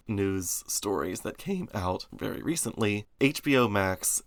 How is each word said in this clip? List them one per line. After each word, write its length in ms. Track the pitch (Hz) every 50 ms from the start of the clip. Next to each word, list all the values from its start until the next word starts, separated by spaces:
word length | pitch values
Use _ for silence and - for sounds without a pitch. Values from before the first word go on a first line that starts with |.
| - -
news 560 | 110 101 98 98 95 95 90 87 - - - -
stories 520 | - - - 101 98 80 71 90 92 -
that 160 | - - - -
came 300 | - - 196 185 180 - -
out 340 | 110 90 90 92 - - - -
very 280 | - - 104 98 -
recently. 640 | - 127 165 165 - 120 - - 110 104 104 104 104 - _ -
H 240 | 131 139 143 - -
B 140 | 147 139 131
O 100 | 123 110
Max 560 | 101 101 98 95 95 - - - - - -